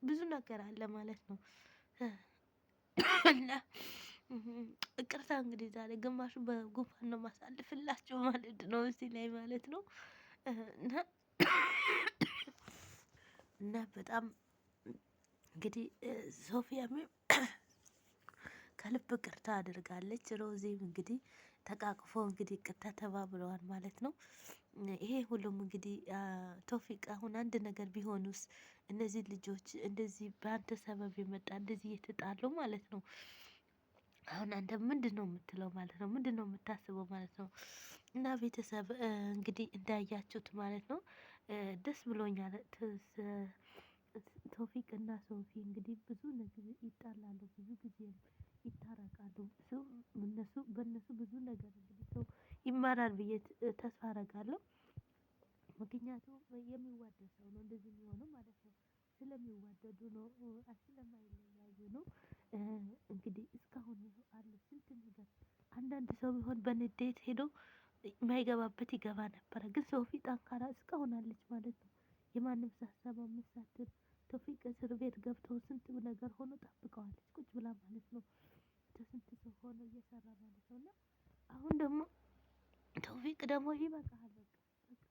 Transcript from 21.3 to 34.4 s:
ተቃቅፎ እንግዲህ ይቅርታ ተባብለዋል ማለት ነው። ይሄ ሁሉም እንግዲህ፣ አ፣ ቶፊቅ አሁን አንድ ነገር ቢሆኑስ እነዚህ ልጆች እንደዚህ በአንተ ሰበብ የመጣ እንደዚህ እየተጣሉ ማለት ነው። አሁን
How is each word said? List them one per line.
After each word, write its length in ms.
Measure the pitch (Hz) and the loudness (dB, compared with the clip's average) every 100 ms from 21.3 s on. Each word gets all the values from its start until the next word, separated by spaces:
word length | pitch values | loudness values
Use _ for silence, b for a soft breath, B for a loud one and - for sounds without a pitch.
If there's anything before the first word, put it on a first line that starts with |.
| B B B - | B B B -8
ተቃቅፎ 460 | 202 208 196 - 220 | -2 0 -2 -2 2
እንግዲህ 300 | 208 190 196 | 2 2 0
ይቅርታ 300 | 196 - 185 214 | -2 -4 -6 -6
ተባብለዋል 680 | 202 214 196 190 185 180 185 | -4 -2 -2 -2 -2 -2 -4
ማለት 340 | 180 190 190 - | -4 -6 -6 -2
ነው። 120 | 262 - B B B B _ - 196 | -4 -4 B B B B _ -6 -4
ይሄ 180 | 190 208 262 | -2 2 2
ሁሉም 340 | 233 226 208 196 | 2 2 0 -2
እንግዲህ፣ 360 | 196 196 202 202 - | -2 -4 -4 -6 -4
አ፣ 120 | 196 196 185 185 180 - | -2 -2 -2 -6 -10 0
ቶፊቅ 360 | 240 - 202 - | 0 0 -8 -6
አሁን 220 | 208 226 220 | -4 -2 0
አንድ 180 | 240 226 | 2 2
ነገር 260 | 208 202 202 | 0 -2 -4
ቢሆኑስ 520 | 208 208 202 196 190 - B B B - | -2 0 0 0 -4 -10 B B B -6
እነዚህ 340 | 202 220 214 196 | 0 0 0 -2
ልጆች 420 | 196 202 196 - - | -6 -4 -4 -4 -4
እንደዚህ 480 | 202 202 220 - 208 202 | -2 0 -2 -2 -8 -4
በአንተ 400 | 214 220 - 220 | 0 0 0 -4
ሰበብ 380 | - 202 202 185 | -4 -4 -2 -2
የመጣ 320 | 196 196 - 196 | -2 -2 -4 -4
እንደዚህ 320 | 202 208 214 | -2 -2 -4
እየተጣሉ 540 | 208 - 208 185 196 254 | -6 -6 -4 -2 0 0
ማለት 320 | 330 254 208 - | 2 0 -2 -4
ነው። 140 | 202 - B B B B B _ _ _ - _ - - | -8 -8 B B B B B _ _ _ -20 _ -16 -6
አሁን 240 | 175 | -2